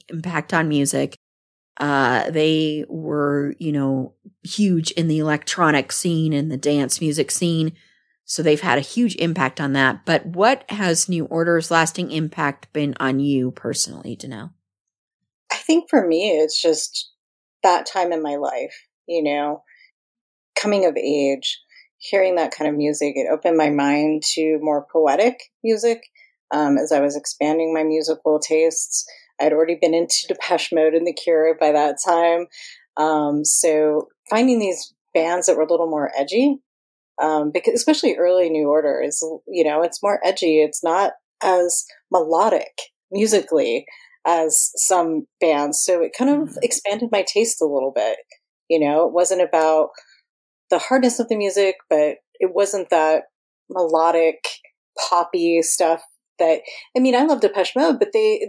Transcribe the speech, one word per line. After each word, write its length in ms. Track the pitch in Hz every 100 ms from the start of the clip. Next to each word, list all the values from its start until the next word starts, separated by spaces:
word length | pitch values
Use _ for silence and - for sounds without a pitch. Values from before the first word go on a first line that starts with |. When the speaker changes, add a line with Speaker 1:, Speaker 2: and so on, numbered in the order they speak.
| _
Speaker 1:
impact 460 | 165 170 170 180
on 140 | 170 160
music. 480 | 147 139 135 139 - _ _ _ _ _ -
Uh, 520 | 143 139 127 123 -
they 540 | 160 156 156 156 151 -
were, 640 | 165 156 147 143 143 143 -
you 140 | 165
know, 420 | 147 135 135 127 _ - _
huge 480 | 175 - 202 175 160
in 160 | - 165
the 100 | 156
electronic 720 | 156 151 - - 165 147 135
scene 400 | - 180 165 160
and 180 | 143 156
the 60 | 139
dance 440 | 147 147 135 -
music 300 | 160 151 135
scene. 420 | - 175 165 160 - _ _ _ _
So 180 | _ -
they've 180 | 156 151
had 160 | 185 131
a 60 |
huge 340 | - - 240 180
impact 420 | 170 170 135 -
on 140 | 143
that. 320 | 139 131 -
But 220 | - 165 -
what 380 | 175 214 262 -
has 400 | 202 190 165 -
New 160 | 175
Order's 460 | 156 165 170 170 165
lasting 400 | 165 160 - 175
impact 600 | 156 156 - 147 139 -
been 200 | 151 143 131
on 200 | 131 135
you 320 | 143 139 127
personally, 640 | - 117 135 - - - 110
Danelle? 360 | 139 113 156 _ _ _ _ _ _ _ _ _ _
Speaker 2:
I 60 | -
think 320 | - 320 339
for 180 | 285 185
me, 260 | 165 208
it's 280 | 160 156 -
just 500 | 170 156 - - - _ _ _ _ _
that 240 | 190 175 -
time 260 | 196 175
in 100 | 165
my 140 | 151 143
life, 380 | 139 131 139 - _ _ -
you 160 | 170
know, 400 | 151 147 147 151 _ _ _ _ _ _ _ _ _ -
coming 240 | 208 202
of 120 | 180 139
age, 600 | 131 147 139 135 - - _ - _ _
hearing 380 | - 196 190
that 180 | 175 147
kind 160 | - 151
of 80 | 147
music, 380 | 147 147 147 139
it 160 | -
opened 240 | 156 175 160
my 140 | 151
mind 540 | 147 143 147 151 156 -
to 240 | - 156 156
more 260 | 156 147 -
poetic 480 | 165 151 143 226 247 - _
music. 380 | 226 214 233 233 - _ _ _ _
Um, 260 | 147 147 139
as 160 | -
I 80 | 151
was 160 | 143 143
expanding 560 | - - 147 160 160
my 100 | 160
musical 560 | 156 156 156 156 160 151
tastes, 680 | - 160 165 156 - - - - _ _
I'd 140 | 143
already 240 | 151 165 165
been 140 | 170
into 320 | 165 170 - -
Depeche 420 | 185 - 165 -
Mode 200 | 165 156
and 140 | 165 170
The 80 |
Cure 420 | 160 - 160 160 156
by 140 | 156
that 240 | 147 147 143 190
time. 400 | 170 170 170 175 - - - _ -
Um, 440 | 156 156 147 147
so 640 | 151 - 170 151 151 151 - _ -
finding 300 | 214 254 240
these 340 | 202 175 - _ _
bands 320 | 170 165 180 170
that 100 | 160
were 60 |
a 80 | 156
little 180 | 165 165
more 220 | 151 139
edgy, 440 | - 143 202 277 277 _ _ _ _ _ -
um, 300 | 151 156 151
because 220 | 180 208
especially 420 | 233 262 302 269 -
early 320 | 175 185 175
New 200 | 156 147
Order 320 | 151 147 135
is, 200 | 135 151 160 160 -
you 180 | 180
know, 180 | 156 151
it's 200 | 170 -
more 180 | 202 202
edgy. 380 | 170 190 170 156
It's 200 | 151 -
not 280 | - 175 196 - _ _
as 420 | 190 180 175 - - - _
melodic 640 | 185 156 165 214 180 - - - _ _
musically 760 | 196 214 208 - 156 120 120 - - - _ -
as 440 | 170 160 - - -
some 500 | - 185 165 160 - _
bands. 400 | 170 147 147 151
So 200 | - 180
it 100 | 165 -
kind 140 | 254
of 180 | 294 302
Speaker 1:
Mm-hmm. 100 | -
Speaker 2:
expanded 460 | 240 - 202 208 233
my 120 | 208 185
taste 340 | 202 226 -
a 60 | 156
little 260 | 143 135
bit. 240 | 135 107 - - _ _ _ _
You 120 | 165
know, 260 | 147 151 170
it 60 |
wasn't 300 | 170 180 185
about 480 | 175 165 160 156 - - _ _ _ _ _ _ _
the 80 | 175
hardness 400 | - 269 247 247
of 100 | 233
the 80 | 214
music, 400 | 202 190 196 - _
but 280 | 151 151 - _
it 200 | _ 185
wasn't 360 | 180 196 202 170
that 340 | 170 156 156 - _ _ _ _
melodic, 760 | 180 170 160 165 165 165 165 - - - _ _ - -
poppy 540 | 175 175 180 170 170
stuff 400 | 165 - 165 165 - _ _ _
that, 220 | 165 156 - - - 254
I 40 |
mean, 160 | 262 247
I 80 |
love 160 | 302 269
Depeche 340 | 208 202 180
Mode, 240 | 247 320 269
but 140 | 208
they, 360 | 220 214 214